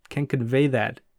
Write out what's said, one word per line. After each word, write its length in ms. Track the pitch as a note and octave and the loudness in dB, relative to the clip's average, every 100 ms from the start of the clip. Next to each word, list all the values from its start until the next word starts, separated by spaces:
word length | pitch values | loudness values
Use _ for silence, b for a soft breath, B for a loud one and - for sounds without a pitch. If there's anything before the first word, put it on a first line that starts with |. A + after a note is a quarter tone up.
| _ | _
can 160 | - C#3+ | -6 -2
convey 400 | C#3 A#2 C3 D3 | -2 0 2 2
that 340 | B2+ G#2+ - _ | 2 -2 -6 _